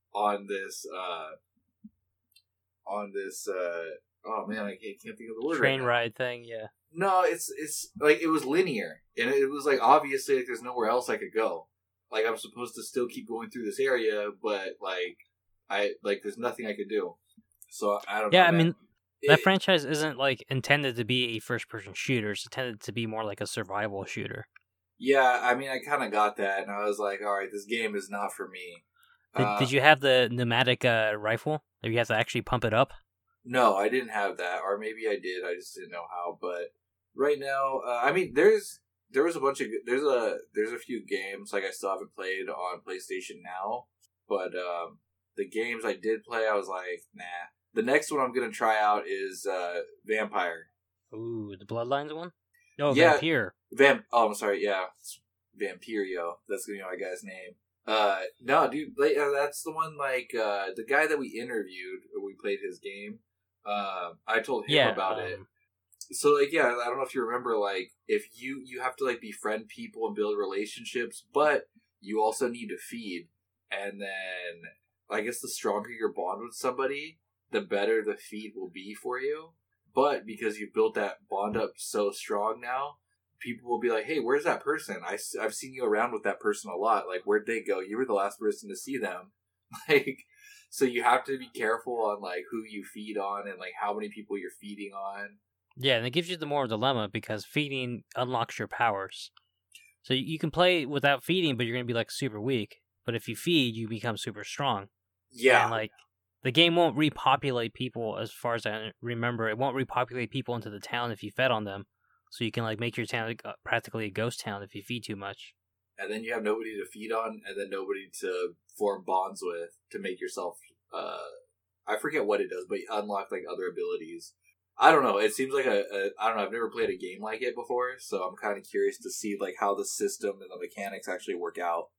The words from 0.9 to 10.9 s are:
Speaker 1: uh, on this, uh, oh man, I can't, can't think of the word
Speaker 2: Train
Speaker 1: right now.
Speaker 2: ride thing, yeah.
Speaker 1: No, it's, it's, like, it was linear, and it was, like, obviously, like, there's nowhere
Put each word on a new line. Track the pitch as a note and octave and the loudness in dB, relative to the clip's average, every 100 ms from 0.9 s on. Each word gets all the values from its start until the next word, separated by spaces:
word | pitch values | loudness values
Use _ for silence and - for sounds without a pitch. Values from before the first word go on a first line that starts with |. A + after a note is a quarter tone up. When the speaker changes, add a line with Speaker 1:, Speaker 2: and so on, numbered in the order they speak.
Speaker 1:
uh, | F#2 F#2 E2 D#2 D#2 _ _ _ _ G#3+ _ _ _ _ _ _ _ _ _ - | -8 -6 -6 -8 -14 _ _ _ _ -20 _ _ _ _ _ _ _ _ _ -6
on | G2+ G2+ | -6 -4
this, | G2 G2 - G#2 | -6 -8 -8 -6
uh, | F#2 F2 E2+ E2 D2+ _ _ - | -4 -2 -4 -8 -12 _ _ -8
oh | A2 G#2 | -6 -6
man, | A2 | -6
I | G2+ F#2+ | -6 -8
can't, | A2 - | -12 -14
can't | A2+ G#2+ | -14 -14
think | A2+ | -12
of | A2 | -6
the | C#3 | -2
word | D3+ | 2
Speaker 2:
Train | C3+ C3+ | 2 2
Speaker 1:
right | B2 | 2
now. | |
Speaker 2:
ride | A#2+ A#2 | 2 2
thing, | - B2 A#2+ | -2 -4 -4
yeah. | A#2 A2+ A2 _ _ | -10 -10 -12 _ _
Speaker 1:
No, | E3 G3 F#3 | -2 2 4
it's, | F3 E3 - G3+ | 4 2 -4 -8
it's, | D3+ - - - | -8 -8 -8 0
like, | D3+ D3+ | 4 6
it | D#3+ | 4
was | D#3 | 2
linear, | C3 D#3+ F#3 A2+ F2+ - _ - | 2 2 2 0 -4 -10 _ -2
and | A#2+ | 2
it | C#3 C3+ | 4 2
was, | C#3+ | 0
like, | C#3+ C3+ | 2 4
obviously, | A#2 D3+ C#3+ C3+ C#3+ C3+ | 8 8 6 -2 2 0
like, | B2 | 0
there's | A2+ | -6
nowhere | B2 B2 G#2+ | -6 -2 2